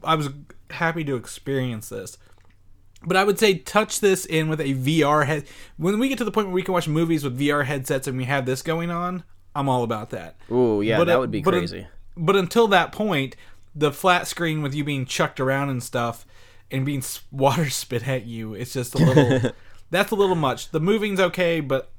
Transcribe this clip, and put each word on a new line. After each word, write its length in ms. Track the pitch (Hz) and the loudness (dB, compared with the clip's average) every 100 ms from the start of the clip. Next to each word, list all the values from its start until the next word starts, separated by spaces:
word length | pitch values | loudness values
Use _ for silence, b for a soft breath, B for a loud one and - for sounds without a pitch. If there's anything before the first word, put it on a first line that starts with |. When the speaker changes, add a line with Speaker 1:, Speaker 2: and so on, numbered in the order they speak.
Speaker 1:
I 100 | - | -2
was 160 | 160 139 143 - - - | 0 -2 -8 -18 -20 -14
happy 340 | - 165 165 147 | -4 -2 -2 -4
to 100 | 127 | -4
experience 720 | - - - 135 127 110 - | -6 -10 -4 -2 -2 -6 -10
this. 300 | 107 92 - b b b - - - - - 160 | -12 -12 -16 b b b -20 -20 -20 -20 -10 0
But 120 | 185 | 2
I 80 | 202 | 2
would 120 | 196 | 4
say 180 | 214 180 | 2 2
touch 440 | - 208 214 - | 0 0 0 2
this 240 | 202 185 - | 2 2 0
in 220 | 160 156 | -2 0
with 140 | 156 | -2
a 100 | 139 | -2
V 320 | 135 131 160 | 0 2 4
R 220 | 143 151 139 | 4 4 2
head. 180 | 151 B B B - | -2 B B B -4
When 240 | 165 214 | 0 2
we 80 | 262 | 0
get 100 | 247 | -2
to 40 | |
the 80 | 220 | -2
point 160 | 220 196 | -2 0
where 60 | |
we 100 | 185 | -2
can 100 | 185 | 0
watch 140 | 180 160 | 0 0
movies 340 | 151 165 160 139 | 0 2 0 -2
with 100 | 123 | 0
V 160 | 143 | 2
R 120 | 147 | 2
headsets 440 | 139 143 131 139 143 | 0 -2 -2 -4 -2
and 100 | 127 | -4
we 60 | |
have 220 | 127 139 127 | -2 0 0
this 160 | 131 | -2
going 300 | - 160 170 | -2 -4 -4
on, 340 | 170 180 180 - - - | -4 -4 -6 -12 -20 -10
I'm 140 | 143 139 | -4 0
all 160 | 127 | 2
about 280 | 117 110 - | 0 -2 -6
that. 260 | 107 82 - - | -10 -12 -14 -2
Speaker 2:
Ooh, 320 | 120 123 104 | 2 4 4
yeah, 160 | 107 110 | 2 2
Speaker 1:
But, 80 | 131 | 4
Speaker 2:
that 100 | 127 | 2
Speaker 1:
uh, 20 | |
Speaker 2:
would 100 | 123 | 2
be 120 | 107 | -2
Speaker 1:
but 120 | 190 | 0
un-, 60 | 180 | 0
Speaker 2:
crazy. 280 | 85 87 98 - - - | 0 -8 -14 -18 -16 -2
Speaker 1:
but 220 | 165 196 | 2 2
until 320 | 180 233 226 | 4 4 6
that 240 | 190 160 | 4 4
point, 420 | - 214 156 135 - b b - 151 | -2 -2 0 -2 -8 b b -14 0
the 160 | 147 | 0
flat 340 | 139 185 175 - | 2 4 4 0
screen 360 | - 170 156 | -4 -2 -2
with 120 | 143 | -2
you 120 | 147 143 | -2 -2
being 200 | 139 127 | -4 -2
chucked 360 | - 160 - | 0 0 0
around 260 | 131 135 143 | 0 0 0
and 160 | 127 | -4
stuff 420 | 123 123 117 - - b b b - | -4 -2 -2 -4 -14 b b b -8
and 140 | 135 135 | -4 -2
being 140 | 139 | -4
s-, 240 | - - - | -6 -10 -10
<laughs> 40 | |
water 400 | 135 135 123 147 | 0 2 2 0
spit 380 | - - 120 120 | -4 -6 -6 -4
at 180 | 131 113 | -4 -6
you, 280 | 113 110 | -10 -8
it's 180 | 104 123 | -8 -8
just 240 | 135 123 131 | -6 -4 2
a 40 | |
little, 520 | 160 147 123 131 120 b b | 4 6 6 4 0 b b
Speaker 2:
<laughs> 200 | b - | b -4
Speaker 1:
that's 200 | 175 202 | -2 0
a 40 | 202 | 2
little 180 | 196 170 | 2 2
much. 340 | 143 120 - | 0 -2 -4
The 80 | 160 | -2
moving's 400 | 165 214 208 196 | 2 2 0 0
okay, 400 | 180 180 175 165 | 0 2 0 0
but 320 | 139 135 - | 0 -2 -4